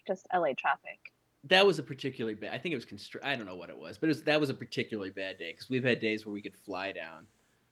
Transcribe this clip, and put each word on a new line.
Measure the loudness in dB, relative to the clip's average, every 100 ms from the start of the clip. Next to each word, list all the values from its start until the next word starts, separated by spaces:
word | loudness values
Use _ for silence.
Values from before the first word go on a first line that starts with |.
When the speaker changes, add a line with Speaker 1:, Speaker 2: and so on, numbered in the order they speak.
| -4
Speaker 1:
just | -4 0
L | 2
A | 2
traffic. | 2 0 0 -4 -18 -20 _ _ _
Speaker 2:
That | 4 8 8
was | 6
a |
particularly | -2 -4 -4 -2 -2
bad, | -2 -4
I | -6
think | -4
it | -4
was | -6
constr-, | -12 -12 -6
I | -4 -4
don't | -4
know | -10
what | -10
it | -12
was, | -12 0
but | 2
it |
was, | 2
that | 4 4
was | 4
a |
particularly | -2 -6 -4 -2 -2 -4
bad | -6 -6 -6
day, | -10
'cause | -10 -2
we've | 2
had | 4 4
days | 2 0 -2
where |
we | -8
could | -8 -12
fly | -8 -4 -4
down, | -6 -10 -12 -18 _ _ _ _